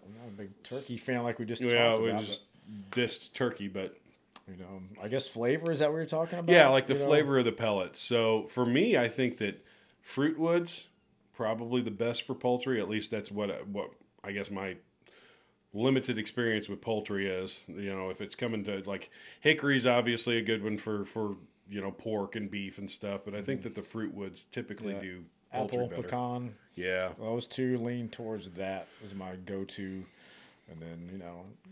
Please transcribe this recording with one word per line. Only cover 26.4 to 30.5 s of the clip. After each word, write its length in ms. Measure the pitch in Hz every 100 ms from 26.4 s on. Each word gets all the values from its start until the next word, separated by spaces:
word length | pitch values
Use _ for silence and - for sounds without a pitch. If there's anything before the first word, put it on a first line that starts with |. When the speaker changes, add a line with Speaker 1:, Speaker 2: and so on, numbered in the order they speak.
| 123 107 _
Speaker 2:
Yeah. 360 | - 90 92 92 78
Speaker 1:
Those 280 | 110 117 -
two 320 | - 127 123
lean 300 | 117 123 117
towards 420 | - 113 107 92
that 380 | 87 95 95 85 -
as 100 | 104
my 220 | 98 92 92
go-to. 680 | 92 98 98 - 95 95 92 - - - -